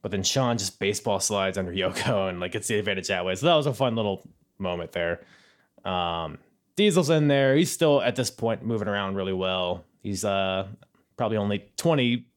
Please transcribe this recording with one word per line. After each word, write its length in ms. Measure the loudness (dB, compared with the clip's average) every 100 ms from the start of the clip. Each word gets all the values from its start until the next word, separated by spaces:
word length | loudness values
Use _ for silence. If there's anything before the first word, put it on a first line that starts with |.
but 100 | -4
then 120 | -2
Shawn 340 | 0 0 0 0
just 220 | -4 -2
baseball 420 | -2 0 0 0
slides 380 | 0 0 0 0
under 120 | -4
Yoko 600 | -2 -2 -2 -2 0 -2
and, 100 | -4
like, 120 | -6
gets 160 | -6 -2
the 100 | -2
advantage 300 | 0 -2 -2
that 180 | -2 -2
way. 80 |
So 100 | 0
that 100 | 2
was 120 | 4 2
a 80 |
fun 220 | 0 0 0
little 300 | -2 -2 -8 _ _ _
moment 360 | -4 -4 -4
there. 340 | -4 -2 -4 -8 -20 _ _ _ _
Um, 540 | -4 -2 -2 -4 -6 -10 _ _ _
Diesel's 360 | 2 4 4 2
in 180 | 2 4
there. 260 | 4 4
He's 160 | 4 2
still, 300 | 2 4 4
at 160 | 2 0
this 140 | -4
point, 340 | -2 -4 -2
moving 240 | -2 -2 -2
around 280 | -2 -2 -2
really 180 | -2
well. 500 | -2 0 0 -2 -4 -8 _
He's, 220 | -8 -4
uh, 440 | -2 0 0 -2 -4 -12 _ _ _ -4
probably 180 | -2 0
only 340 | 0 -2 -6 -4
twenty 520 | 0 2 2 0 -6